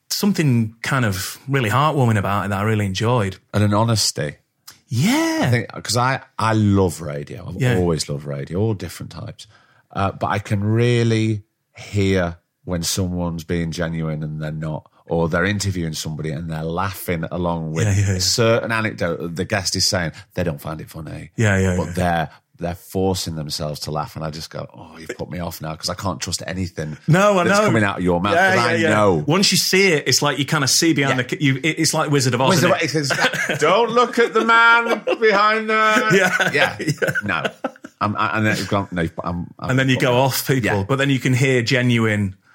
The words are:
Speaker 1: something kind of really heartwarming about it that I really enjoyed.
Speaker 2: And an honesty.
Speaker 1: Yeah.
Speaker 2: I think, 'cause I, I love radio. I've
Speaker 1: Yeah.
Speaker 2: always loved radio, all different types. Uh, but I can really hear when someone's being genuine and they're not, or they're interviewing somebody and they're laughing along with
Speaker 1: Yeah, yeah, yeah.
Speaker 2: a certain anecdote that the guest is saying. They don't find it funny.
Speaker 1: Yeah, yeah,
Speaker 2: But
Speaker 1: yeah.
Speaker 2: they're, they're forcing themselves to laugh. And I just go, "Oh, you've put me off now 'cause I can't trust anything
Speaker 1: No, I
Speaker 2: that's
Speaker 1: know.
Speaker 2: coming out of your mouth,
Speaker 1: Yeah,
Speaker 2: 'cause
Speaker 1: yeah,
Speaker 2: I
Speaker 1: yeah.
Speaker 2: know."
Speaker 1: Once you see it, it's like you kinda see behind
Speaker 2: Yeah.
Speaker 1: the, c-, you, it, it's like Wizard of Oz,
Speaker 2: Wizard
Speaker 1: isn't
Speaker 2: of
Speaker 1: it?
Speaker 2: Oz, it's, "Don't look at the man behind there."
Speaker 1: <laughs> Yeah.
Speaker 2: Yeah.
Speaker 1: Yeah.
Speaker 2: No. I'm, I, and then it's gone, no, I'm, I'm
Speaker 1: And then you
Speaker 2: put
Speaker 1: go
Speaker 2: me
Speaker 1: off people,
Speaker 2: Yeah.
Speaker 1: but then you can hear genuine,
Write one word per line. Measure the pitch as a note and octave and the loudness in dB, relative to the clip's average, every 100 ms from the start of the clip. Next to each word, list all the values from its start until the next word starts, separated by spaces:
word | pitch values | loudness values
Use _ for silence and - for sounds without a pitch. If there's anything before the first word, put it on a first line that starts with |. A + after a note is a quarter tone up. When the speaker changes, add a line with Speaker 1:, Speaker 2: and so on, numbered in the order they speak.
| - | -10
Speaker 1:
something | - G#3 F#3 D3+ A#2+ A2 - | -2 0 2 2 2 0 -4
kind | - C#3 A2+ | -2 0 0
of | F#2 - - - | -2 -6 -10 -4
really | C#3 A2 | -2 2
heartwarming | B2 D#3 D3 A#2+ G#2+ | 2 2 4 2 2
about | F#2+ G2+ F#2+ | 0 0 -2
it | |
that | G2 | -2
I | |
really | G#2+ G#2+ G2+ | 0 0 0
enjoyed. | F#2+ A2 B2 A#2 - _ | 0 0 2 0 -6 _
Speaker 2:
And | G#2 | 0
an | G#2 | 2
honesty. | G#2 A#2 A2 - - D2 - _ _ - - - | 2 2 2 0 -2 -6 -8 _ _ -20 -20 -6
Speaker 1:
Yeah. | A#2 F3+ C#4+ E4 D#4+ | 0 2 2 2 0
Speaker 2:
I | F3 | 2
think, | A#2+ - | 0 -2
'cause | - - B2 | -8 -4 0
I, | B2+ C3+ - - | 0 0 -6 -2
I | A2 | 2
love | A2 G#2 G2 F#2 D#2+ | 4 4 4 2 0
radio. | E2 C#2+ C#2+ C2 F2+ | -8 -10 -10 -12 -10
I've | F2+ | -2
Speaker 1:
Yeah. | B2+ F#2 | 0 2
Speaker 2:
always | F2 D#2 - | 2 0 -2
loved | C#2+ D2 | -6 -8
radio, | C#2+ C#2 E2+ | -8 -6 -2
all | A2 G2 | -2 -2
different | F2 - - | -8 -12 -14
types. | E2 A2 - - _ _ _ _ | -12 -14 -16 -20 _ _ _ _
Uh, | - G2 | -4 -4
but | - - | -2 -4
I | G2+ | -4
can | - G#2 | -2 -2
really | G#2 A2+ A#2+ A#2+ A#2 A2 A2 G#2 - _ _ - | 0 2 2 2 2 2 0 -2 -8 _ _ -20
hear | - G#2 G2 F#2+ E2+ E2+ _ _ - | -6 0 2 2 0 -6 _ _ -6
when | F2 | -4
someone's | E2 - F2+ F2 F2 E2+ | -2 -2 -2 -2 -4 -6
being | D#2+ F2 E2+ | -4 -4 -2
genuine | D#2+ E2+ E2 D#2+ D2+ | -4 -4 -4 -4 -4
and | D#2 D2+ | -6 -6
they're | D#2 | -8
not, | D#2 D#2 D#2 - _ - | -6 -6 -8 -10 _ -4
or | E2 E2 | -2 0
they're | E2+ F#2 | 0 0
interviewing | G#2 G2 F2+ E2 | 0 -2 -2 -4
somebody | D#2 D#2+ D2+ D#2 | -6 -8 -8 -6
and | D2 E2+ | -8 -8
they're | D#2+ | -6
laughing | D#2+ E2+ F#2+ F#2 - E2+ D#2+ | -4 -4 -4 -6 -6 -4 -4
along | E2+ F2 E2+ D#2+ | -4 -2 -2 -4
with | D#2+ G#2 | -2 0
Speaker 1:
Yeah, | G2 | 2
yeah, | G2 | 2
yeah. | F#2 | 0
Speaker 2:
a | |
certain | F2+ - A2+ A#2 A2+ | 0 2 2 2 0
anecdote | A2+ G#2+ - F2+ C#2 | -2 -4 -4 -4 -4
that | E2+ E2+ | -6 -6
the | F#2 | -4
guest | G#2 F#2 F#2+ | -2 -2 -2
is | - | 0
saying. | F#2+ E2 - - - | 0 -4 -8 -10 -4
They | |
don't | E2+ D2 | -4 -4
find | D#2+ D#2+ | -8 -12
it | D#2 | -12
funny. | D#2+ D#2 E2 D#2+ - | -14 -12 -12 -8 0
Speaker 1:
Yeah, | G#2+ F#2+ | 2 2
yeah, | F#2+ F2+ | 2 0
Speaker 2:
But | D#2+ | -2
Speaker 1:
yeah. | |
Speaker 2:
they're, | F2 F2+ E2+ D#2 - _ - | -2 0 0 -2 -8 _ -8
they're | E2+ F2+ | -8 -8
forcing | - F#2+ F#2+ F#2 - D#2+ | -6 -2 0 0 -4 -6
themselves | D2 - D2+ D2 | -8 -6 -6 -6
to | - | -6
laugh. | D2+ D2+ D#2 | -6 -6 -8
And | |
I | D#2 | -10
just | D#2+ D#2 | -10 -12
go, | D2+ D2 | -12 -14
"Oh, | - E2 E2 | -16 -20 -16
you've | E2 - | -14 -12
put | - | -10
me | F2 | -8
off | E2+ - | -8 -8
now | D#2 D#2 | -10 -8
'cause | - | -8
I | F#2 | -6
can't | F#2+ D#2 | -6 -6
trust | - E2+ - | -6 -8 -6
anything | F2+ F#2 - D#2 D2 - | -6 -6 -6 -8 -4 2
Speaker 1:
No, | E3+ G#3 G3 | 4 4 4
I | |
Speaker 2:
that's | F3 G3+ | 4 2
Speaker 1:
know. | G#3+ | 2
Speaker 2:
coming | A2+ | 2
out | G2+ - | 2 0
of | |
your | F2+ F2 | 0 2
mouth, | G2+ E3 | 2 2
Speaker 1:
Yeah, | F#3+ F#3+ | 4 4
Speaker 2:
'cause | A#2+ | 2
Speaker 1:
yeah, | |
Speaker 2:
I | E3+ | 2
Speaker 1:
yeah. | D#3+ | 2
Speaker 2:
know." | G#2+ G#2 F2 C#3+ | 4 4 2 2
Speaker 1:
Once | F3+ G3 | 2 2
you | F3 | 2
see | - F#3+ G3 | 2 4 4
it, | D3 C#3+ | 2 2
it's | B2+ | 2
like | D3 C3+ | 2 0
you | C#3 | 0
kinda | D#3 C3+ | 0 2
see | - E3 | 2 2
behind | D3+ C#3 B2 | 2 2 0
Speaker 2:
Yeah. | |
Speaker 1:
the, | A#2+ D#3+ | -2 0
c-, | |
you, | C#3+ C3+ | 0 2
it, | D#3+ D#3 | 0 0
it's | D#3+ D#3 | 0 0
like | D3+ | 2
Wizard | C#3+ B2+ A#2+ | 2 2 2
of | |
Oz, | C3 F3+ | 4 4
Speaker 2:
Wizard | F3 F3 | 4 2
Speaker 1:
isn't | E3 D#3 C#3 | 0 -2 -2
Speaker 2:
of | E3+ | 0
Speaker 1:
it? | B3+ - | 0 -2
Speaker 2:
Oz, | - | -4
it's, | D3+ | 0
"Don't | D3 G3 A#3 | 4 4 4
look | A#3 A#3+ A#3+ | 2 2 2
at | A3 | 2
the | G#3+ A3+ | 2 4
man | A#3 A#3 A#3 A#3 A3 - - | 6 8 6 4 -2 -2 2
behind | A3 G3+ G#3+ A3 A3 | 4 4 4 2 0
there." | A3 A3 G#3+ G#3+ | 2 4 2 4
Speaker 1:
<laughs> | F#3+ | 4
Yeah. | F#3 F#3 F#3 | 4 2 0
Speaker 2:
Yeah. | D3+ A2+ - | 2 0 -2
Speaker 1:
Yeah. | B2+ D3 F#2 - | -4 -2 -2 -2
Speaker 2:
No. | G#2 E2 - - F3 - - - | -2 -2 -4 -6 -10 -10 -18 -6
I'm, | G#2 - | -4 0
I, | G#2+ G#2 | -2 0
and | G#2+ | 0
then | |
it's | G2+ F#2+ | -2 -2
gone, | G2+ G2 | -2 -2
no, | F2 E2+ - | -2 -4 -4
I'm, | - F2 D#2+ - | -6 -6 -8 -8
I'm | - | -2
Speaker 1:
And | B2+ | 0
then | C3 | 2
you | B2+ | 2
Speaker 2:
put | |
Speaker 1:
go | C3+ | 2
Speaker 2:
me | A#2+ | 2
Speaker 1:
off | C3+ B2 - | 2 0 0
people, | C3+ G2+ G2+ | 0 0 0
Speaker 2:
Yeah. | G2 | 0
Speaker 1:
but | C3+ | 0
then | C#3 | 0
you | C3 | 2
can | - | 2
hear | B2 C3+ B2+ | 2 2 2
genuine, | A2+ C3 B2 A#2 A2+ G#2 G2 - _ | 2 2 2 2 2 0 -2 -6 _